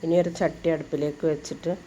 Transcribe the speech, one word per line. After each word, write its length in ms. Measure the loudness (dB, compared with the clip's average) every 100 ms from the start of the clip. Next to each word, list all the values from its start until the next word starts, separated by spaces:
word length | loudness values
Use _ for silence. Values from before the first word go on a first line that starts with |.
ഇനി 120 | 4 4
ഒരു 100 | 4 2
ചട്ടി 280 | -2 0 0 0
അടുപ്പിലേക്ക് 500 | -2 -2 -2 0 -2
വെച്ചിട്ട് 400 | -2 -4 -6 -4 -4